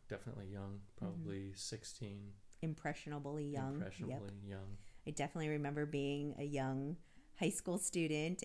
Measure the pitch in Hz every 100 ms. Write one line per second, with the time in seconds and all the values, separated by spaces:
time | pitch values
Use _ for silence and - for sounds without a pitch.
0 | - 101 - 110 98 101 98 101 101 -
1 | 180 170 160 98 98 98 - 110 - -
2 | 107 101 101 98 - - 160 151 147 143
3 | - 147 143 151 147 143 135 143 98 95
4 | - 127 101 101 101 98 95 101 - -
5 | - 151 143 170 156 151 147 147 147 143
6 | 139 143 147 - 143 139 131 135 139 175
7 | - - - - 170 - - 175 - 175
8 | 160 151 160 185